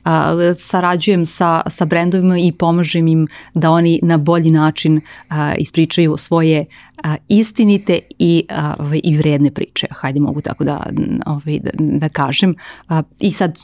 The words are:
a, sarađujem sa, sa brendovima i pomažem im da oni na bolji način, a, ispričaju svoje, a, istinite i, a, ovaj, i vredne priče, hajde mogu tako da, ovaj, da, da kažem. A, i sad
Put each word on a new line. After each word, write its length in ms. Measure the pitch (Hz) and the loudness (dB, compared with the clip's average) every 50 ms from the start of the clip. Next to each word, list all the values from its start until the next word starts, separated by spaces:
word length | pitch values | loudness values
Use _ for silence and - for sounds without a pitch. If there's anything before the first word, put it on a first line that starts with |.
| - | -2
a, 500 | 170 160 160 151 151 165 170 170 175 180 170 | 0 0 2 2 0 0 2 2 2 0 0
sarađujem 680 | - - - 185 175 175 180 175 156 214 202 180 170 | -2 -2 -2 0 0 0 0 0 0 0 2 2 0
sa, 360 | 165 - - 185 170 165 160 - | -2 -2 0 0 2 2 0 -2
sa 180 | - - - 180 | -4 -4 -4 -2
brendovima 540 | 156 170 170 170 180 175 190 180 185 180 175 | 0 0 0 0 0 0 2 2 2 2 2
i 140 | 175 175 165 | 2 0 0
pomažem 560 | - 180 170 170 175 175 160 170 175 165 160 | 0 0 2 2 2 0 0 0 0 2 2
im 180 | 160 160 156 151 - - - - - | 2 2 0 0 -4 -10 -18 -8 -4
da 160 | 170 147 165 | 0 2 2
oni 300 | 160 170 170 170 165 165 - | 4 4 4 2 2 2 2
na 140 | 170 170 | 2 2
bolji 340 | 160 147 156 170 170 165 165 | 2 2 2 0 2 4 4
način, 500 | 160 156 151 156 156 - - 156 156 156 156 - - - - - | 4 4 2 2 0 0 0 0 0 0 0 -4 -12 -20 -14 -10
a, 260 | 156 151 147 147 - | -6 -4 -4 -4 -4
ispričaju 600 | - 151 - - - 160 156 - - 170 156 151 | -4 -6 -4 -2 -2 -2 0 0 0 0 0 0
svoje, 480 | 143 - - 170 165 165 160 156 151 147 - - - - - _ - - | -2 -4 -2 0 2 2 2 2 0 -2 -4 -10 -20 -20 -20 _ -10 -6
a, 140 | 156 151 - - - | -6 -6 -6 -2 0
istinite 680 | 208 208 226 220 - - 233 208 202 196 202 - 175 165 - - - - | 2 2 2 0 0 2 2 4 2 2 2 0 -2 -2 -4 -6 -4 -2
i, 260 | - 170 170 165 - - | 0 2 2 2 0 -2
a, 260 | - - 151 147 151 - | -4 -6 -4 -6 -6 -6
ovaj, 220 | 147 143 151 156 - | -4 -4 -4 -2 0
i 120 | 175 156 | 0 0
vredne 340 | 147 151 156 147 143 143 143 | 2 2 2 2 2 2 0
priče, 360 | - - - - - - - - | 0 -2 -8 -8 -6 -6 -8 -8
hajde 300 | - - - 135 135 143 | -8 -8 -8 -4 -2 -2
mogu 200 | 147 135 - 147 | -2 -2 -2 -6
tako 240 | 147 - - - 151 | -8 -8 -6 -4 -4
da, 180 | 143 147 - - - - - - - - - - | -4 -4 -4 -6 -6 -4 -4 -4 -2 -4 -4 -4
ovaj, 320 | - 151 143 143 151 151 - | -4 -6 -6 -4 -4 -4 -4
da, 120 | - - - - | -4 -6 -4 -2
da 300 | 156 151 - 147 151 156 | -2 -2 0 -2 -2 -4
kažem. 460 | - - 143 135 143 - - 190 170 - - - - - - - | -2 -4 -4 -2 0 0 2 0 0 -2 -6 -16 -20 -18 -8 -4
A, 140 | 165 160 156 - _ - | -2 -2 -2 -4 _ -4
i 120 | - 202 160 | -2 -2 0
sad 260 | - 196 175 160 - | 0 -2 -2 -2 -6